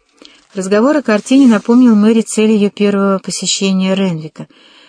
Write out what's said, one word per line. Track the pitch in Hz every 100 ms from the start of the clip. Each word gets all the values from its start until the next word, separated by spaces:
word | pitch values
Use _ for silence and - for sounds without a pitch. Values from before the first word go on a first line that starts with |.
| _ _ - _ _
Разговор | 196 185 208 247 302
о |
картине | 247 208 - 269 269
напомнил | 208 - 240 247
Мэри | 214 214 226
цель | 214 - 220
ее | 220 202
первого | - 202 202 196 190
посещения | - - 180 - 196 190 190
Ренвика — | 190 190 160 156 - 160 _ _ _